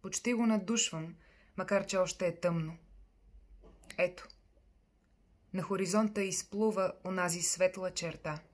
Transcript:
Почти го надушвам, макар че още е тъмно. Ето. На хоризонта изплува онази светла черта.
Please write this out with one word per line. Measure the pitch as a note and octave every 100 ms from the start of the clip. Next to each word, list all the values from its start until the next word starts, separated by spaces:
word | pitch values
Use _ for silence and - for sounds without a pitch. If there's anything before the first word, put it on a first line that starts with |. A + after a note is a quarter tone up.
Почти | F#3+ - A#3
го | A#3 A#3
надушвам, | G#3+ F3+ A3+ - G#3+ E3+ - - - - -
макар | F#3 G3+ -
че | G3
още | F3+ - F3+
е | E3
тъмно. | F3 E3+ D#3+ E3+ - - - _ - - - - - - - -
Ето. | F3+ F3+ - - _ _ _ _ _ _ _ _ _ _ _
На | F#3
хоризонта | E3 G3 F#3 G#3 A3 G#3+
изплува | G3 - - G3+ A3 F#3+ F#3 -
онази | F#3 F#3 F3 F3
светла | E3+ - F#3 F#3+ F#3
черта. | - E3+ - D#3 D3+ -